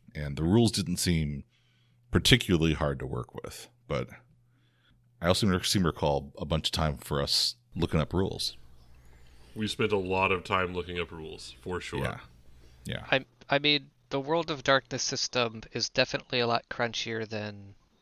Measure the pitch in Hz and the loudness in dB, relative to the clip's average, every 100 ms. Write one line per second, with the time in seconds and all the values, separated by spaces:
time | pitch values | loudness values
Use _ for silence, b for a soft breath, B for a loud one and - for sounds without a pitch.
0 | - - 73 71 80 107 117 - 85 90 | -18 -8 -6 -2 4 6 6 4 -2 0
1 | - 82 76 71 - _ _ _ _ _ | 2 2 2 -2 -10 _ _ _ _ _
2 | _ 95 - 123 - 87 80 73 76 69 | _ 2 6 6 6 4 4 2 0 -2
3 | 64 62 57 - - - - _ _ 71 | -4 -6 -8 -10 -12 -14 -18 _ _ -6
4 | 62 - _ _ _ _ _ _ _ _ | -6 -12 _ _ _ _ _ _ _ _
5 | _ _ 85 92 104 90 - 107 85 - | _ _ 2 4 4 2 2 2 2 2
6 | 76 71 71 - 76 82 - - 78 67 | 0 0 -2 -10 -2 -2 0 0 -2 -2
7 | - 73 71 - - - _ - 85 82 | -4 -2 0 0 0 -4 _ -4 0 0
8 | 73 87 95 - - - - - - - | 0 0 -2 -2 -8 -8 -18 -20 -20 -20
9 | - - - - - - 107 - 110 101 | -20 -20 -20 -20 -18 -6 -6 0 2 2
10 | 90 92 95 92 85 95 90 90 85 87 | 2 2 2 0 0 0 0 -4 -6 -6
11 | 82 85 80 - - - - 90 - - | -6 -8 -12 -14 -16 -14 -8 -6 -6 -4
12 | 65 50 - - - - - - - - | -4 -6 -14 -20 -20 -20 -20 -16 -10 -8
13 | - 135 131 _ - 143 147 147 139 _ | -2 -2 -2 _ -2 0 2 0 -2 _
14 | _ 139 135 165 160 151 135 135 - 127 | _ -6 -2 -2 -2 -4 2 2 2 -4
15 | - 127 - 127 117 113 - 123 - - | -4 -2 -2 0 0 -2 -10 -6 -2 0
16 | 127 139 - 127 117 117 - - 120 117 | 0 0 -4 0 2 0 -2 -2 -2 -2
17 | - 113 110 107 107 101 101 98 _ _ | -6 -6 -6 -6 -6 -10 -16 -20 _ _